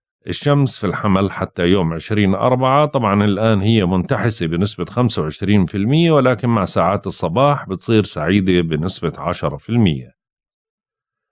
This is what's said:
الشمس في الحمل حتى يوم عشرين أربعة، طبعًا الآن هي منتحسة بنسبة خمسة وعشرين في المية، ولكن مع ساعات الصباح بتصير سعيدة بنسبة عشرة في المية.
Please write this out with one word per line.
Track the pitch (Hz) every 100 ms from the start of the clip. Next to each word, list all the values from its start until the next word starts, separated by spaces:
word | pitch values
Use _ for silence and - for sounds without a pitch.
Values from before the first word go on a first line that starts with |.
| _ _ -
الشمس | 90 143 143 135 -
في | 98
الحمل | 85 104 95 98
حتى | - 90 -
يوم | 87 98 82
عشرين | 82 - 107 98
أربعة، | 98 123 127 131 139 151
طبعًا | 139 110 101
الآن | 104 98 113 104
هي | 101 113
منتحسة | 90 92 85 127 117 110 82
بنسبة | 85 101 -
خمسة | 85 - 123 -
وعشرين | 78 - 92 104 87
في | 101
المية، | 104 151 170
ولكن | 151 127 117 120
مع | 113
ساعات | 90 - 90 101 95
الصباح | - 85 92 143 143 -
بتصير | 92 - 113
سعيدة | 92 - 78 101 95 90
بنسبة | 82 76 87 - 82 -
عشرة | 78 87 78 71
في | -
المية. | 117 101 69 64 _ _ _ _ _ _ _ _ _ _ _ _